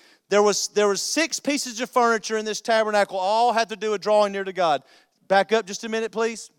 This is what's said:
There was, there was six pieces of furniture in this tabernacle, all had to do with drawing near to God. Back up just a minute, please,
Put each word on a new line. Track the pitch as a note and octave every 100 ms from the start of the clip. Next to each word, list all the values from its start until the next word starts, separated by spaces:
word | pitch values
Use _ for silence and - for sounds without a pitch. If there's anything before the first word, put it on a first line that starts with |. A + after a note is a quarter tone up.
| _ _ _
There | G3+
was, | G#3 F#3+ -
there | G#3 G#3
was | F#3+
six | - D4 D#4+ -
pieces | - C#4+ B3 G#3+
of | B3+
furniture | B3+ A#3 A3+ - A3
in |
this | G#3+ G#3
tabernacle, | - A3 G#3+ G#3 G3 F#3+
all | F#3 A3 A#3+
had | A3+ A3+
to | G#3
do | G#3+
with | G#3
drawing | F#3 G#3+ G#3
near | G3
to | F#3+
God. | F#3 E3+ C#3 - _ _ _ _
Back | G3 F#3+
up | A3
just | F#3 G3+
a | A#3
minute, | A3 A3+
please, | G#3+ A3+ A3+ -